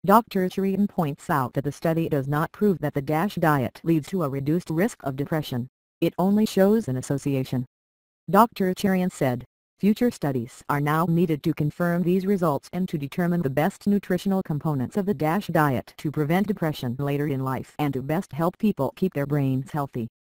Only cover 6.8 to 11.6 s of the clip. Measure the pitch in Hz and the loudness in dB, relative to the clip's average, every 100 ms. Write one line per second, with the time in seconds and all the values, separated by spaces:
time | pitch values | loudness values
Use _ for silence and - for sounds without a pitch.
6.8 | 214 127 - 139 - 135 131 131 123 _ | 0 -6 -2 -2 0 -2 -2 -4 -4 _
7.8 | _ _ _ _ - 190 233 - 185 185 | _ _ _ _ 2 4 4 2 -2 0
8.8 | 202 185 180 - 139 123 - _ _ _ | 0 2 0 0 0 0 -6 _ _ _
9.8 | 196 214 240 - 147 131 113 - - 143 | 0 2 0 0 -2 -2 -6 -12 -4 0
10.8 | 147 156 175 165 175 151 - 151 | 2 2 2 2 2 0 -2 0